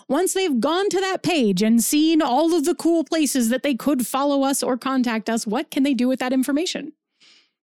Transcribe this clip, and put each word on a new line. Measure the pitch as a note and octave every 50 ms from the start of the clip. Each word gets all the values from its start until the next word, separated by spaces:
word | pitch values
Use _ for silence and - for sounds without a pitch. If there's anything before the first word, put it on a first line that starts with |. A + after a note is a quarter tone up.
| - -
once | B3 D4+ F#4 F#4 -
they've | F#4+ F#4+ F4+ C#4+ A#3
gone | G#3 C#4+ D#4+ F4+ G4+ G#4
to | E4 F#4+
that | F#4+ F#4+ F#4+ - -
page | - F4+ D#4 B3 G#3 G3 F3 G#3+
and | A3 A#3 A#3 A3
seen | - - D4 D#4 D#4+ E4 D#4
all | D#4+ C4 A#3+ C4+ D#4+ E4 E4
of | F4 C#4
the | E4 E4+
cool | - - D#4+ E4+ E4 D4+
places | - - E4 D#4 C4 - C4+ A#3+ A3
that | A#3+ C4+ -
they | C#4+ C#4+
could | A3 - C#4 D4+ B3+ A#3+
follow | - - C4 C#4 C#4+ C#4+ C#4 C4+
us | C4+ C#4 C4+
or | A#3+ - C4 B3
contact | - C4+ C4+ C4 B3 B3 A3+ A3 - -
us, | A3+ A#3 - A3
what | G3 C4 E4 -
can | - D4+
they | C4 C#4+ C#4+
do | G#3+ B3 B3+
with | C4 A#3+
that | C4+ B3+
information? | C4 C4 B3+ - C#4 C#4+ F4 F4+ - - - D4+ - _ _ _ _ _ _ - _ _ _ _ _ _ _ _ _